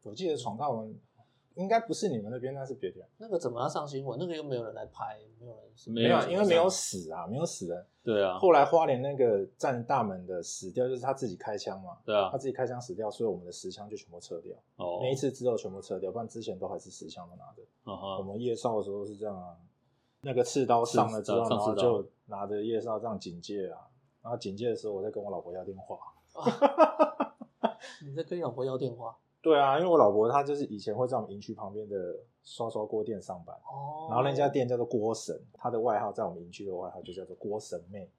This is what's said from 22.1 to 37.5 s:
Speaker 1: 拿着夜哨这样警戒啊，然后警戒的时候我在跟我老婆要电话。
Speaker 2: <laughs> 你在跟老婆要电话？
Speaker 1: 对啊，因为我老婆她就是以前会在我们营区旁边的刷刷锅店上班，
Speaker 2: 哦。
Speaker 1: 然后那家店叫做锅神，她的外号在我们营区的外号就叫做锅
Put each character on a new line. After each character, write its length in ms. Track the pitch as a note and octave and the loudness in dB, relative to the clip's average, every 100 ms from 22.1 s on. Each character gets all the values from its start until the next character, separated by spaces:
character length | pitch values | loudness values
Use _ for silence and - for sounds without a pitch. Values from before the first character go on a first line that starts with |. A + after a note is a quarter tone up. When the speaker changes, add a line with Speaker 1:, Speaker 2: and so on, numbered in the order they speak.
| _ _ | _ _
Speaker 1:
拿 200 | G2+ G2 | -8 -4
着 160 | G#2 | -2
夜 160 | A2 A2+ | 0 -2
哨 200 | A#2 G#2+ | -2 -4
这 80 | A#2 | -4
样 120 | G#2 | -6
警 220 | F#2 F2 | -8 -12
戒 280 | E2+ G2+ F#2 | -8 -6 -6
啊， 180 | E2 - _ _ _ | -8 -18 _ _ _
然 80 | A#2 | -8
后 60 | A#2+ | -6
警 180 | G#2+ G2 | -6 -4
戒 120 | A#2+ | -2
的 80 | G#2+ | -2
时 100 | G#2+ | -4
候 60 | |
我 100 | G2+ | -4
在 80 | G#2 | -4
跟 140 | G#2+ | -4
我 60 | G2+ | -6
老 100 | F2+ | -8
婆 120 | E2 | -8
要 100 | F2+ | -10
电 120 | F#2 F#2+ | -10 -12
话。 220 | - F#2 - _ _ | -12 -14 -14 _ _
Speaker 2:
<laughs> 1700 | - E3 - C#4 - D#4 - F#3 - - _ - _ A3+ - - - | -4 -2 4 2 8 6 6 0 2 -6 _ -20 _ -4 -4 -16 -16
你 100 | C#3+ | -12
在 80 | C#3 | -8
跟 160 | D#3+ F3 | -6 -4
老 100 | D3 | -4
婆 140 | A#2+ | -4
要 120 | C3 C3 | -4 -2
电 180 | C3 | -4
话？ 220 | A#2 A#2 - _ _ | -6 -12 -14 _ _
Speaker 1:
对 140 | E3 D3 | 4 6
啊， 220 | C3+ C#3 | 6 4
因 60 | |
为 40 | F3+ | 6
我 80 | E3 | 8
老 140 | A2 | 8
婆 180 | G2+ A2+ | 8 4
她 140 | C#3 | 4
就 140 | C#3+ C#3+ | 2 -2
是 80 | |
以 120 | C#3+ G#2 | -4 -6
前 160 | G#2 | -4
会 140 | G#2+ B2+ | -2 0
在 100 | C3 | 0
我 60 | |
们 80 | - | -4
营 100 | G2+ | -10
区 140 | G2+ | -10
旁 180 | A2 G#2 | -10 -10
边 160 | G#2 G#2+ | -10 -6
的 280 | G2+ F2+ E2 - _ | -6 -4 -8 -12 _
刷 260 | - - A2+ | -20 -6 -4
刷 160 | A2 | -2
锅 200 | G#2+ A2 | 0 0
店 180 | G#2+ G#2 | 0 -2
上 180 | - F2+ | -4 -10
班， 100 | E2+ - - | -10 -16 -12
Speaker 2:
哦。 380 | C#3 - - - | -10 -8 -8 -2
Speaker 1:
然 80 | A#2 | 2
后 60 | |
那 80 | C#3 | 4
家 160 | C#3 C#3+ | 4 4
店 180 | C#3+ B2 | 4 2
叫 100 | B2 | 2
做 80 | |
锅 300 | A#2+ A#2+ G#2+ | 0 0 0
神， 260 | A2+ - D#2+ - | -2 -4 -8 -10
她 180 | - B2+ | -8 -4
的 80 | A#2 | 0
外 220 | A#2+ G#2 | 2 2
号 100 | A2+ | 0
在 140 | G2 | -2
我 60 | F#2 | -4
们 120 | F2 | -4
营 80 | F2 | -14
区 160 | F2 G2+ | -10 -8
的 80 | |
外 160 | F2+ F2+ | -6 -8
号 100 | F#2 | -10
就 100 | E2+ | -12
叫 120 | F2+ | -12
做 120 | F2+ F2+ | -12 -10
锅 240 | G#2 | -6